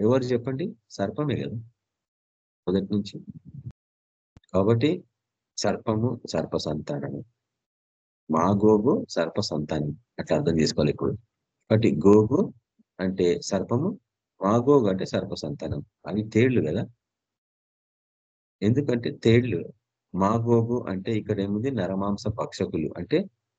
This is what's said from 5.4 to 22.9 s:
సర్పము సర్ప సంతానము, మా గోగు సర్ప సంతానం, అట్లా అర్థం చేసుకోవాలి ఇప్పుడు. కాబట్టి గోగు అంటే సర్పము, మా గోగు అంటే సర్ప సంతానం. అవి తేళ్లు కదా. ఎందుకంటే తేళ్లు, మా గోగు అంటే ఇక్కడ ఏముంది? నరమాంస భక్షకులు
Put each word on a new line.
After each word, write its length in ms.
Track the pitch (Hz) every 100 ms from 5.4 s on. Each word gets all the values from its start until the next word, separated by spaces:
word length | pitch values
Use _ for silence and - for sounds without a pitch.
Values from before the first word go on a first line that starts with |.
| _ -
సర్పము 640 | 104 95 - 110 117 123 -
సర్ప 240 | 85 71 80
సంతానము, 680 | 80 78 76 71 69 69 - _ _ _ _ _ _ _ _ _ -
మా 140 | 78
గోగు 640 | 87 101 107 107 113 214 -
సర్ప 300 | - 82 -
సంతానం, 560 | - 78 76 80 76 - _ -
అట్లా 200 | 87 78
అర్థం 220 | 73 82
చేసుకోవాలి 320 | - - 73
ఇప్పుడు. 200 | - 69
కాబట్టి 840 | 104 _ _ _ _ - 110 113 76
గోగు 560 | 98 104 110 147 143 - _ _ _ -
అంటే 400 | 95 95 90 87
సర్పము, 580 | - 98 85 120 170 220 _ _ _ -
మా 140 | 95 117
గోగు 320 | 123 147 107
అంటే 160 | 95
సర్ప 300 | - 101 101
సంతానం. 500 | - 78 73 76 76 - _ 73
అవి 220 | 98 110
తేళ్లు 420 | 107 127 117 78
కదా. 160 | 90 165 - _ _ _ _ _ _ _ _ _ _ _ _ _ _ _ -
ఎందుకంటే 480 | 101 120 143 120 117
తేళ్లు, 600 | - 117 117 123 87 - - _ _ _
మా 200 | 92 98
గోగు 500 | 117 117 117 113 120 -
అంటే 300 | 95 95 110
ఇక్కడ 220 | 98 101
ఏముంది? 300 | 98 104 127
నరమాంస 560 | 127 90 95 101 101 -
భక్షకులు 680 | - - - 90 82 73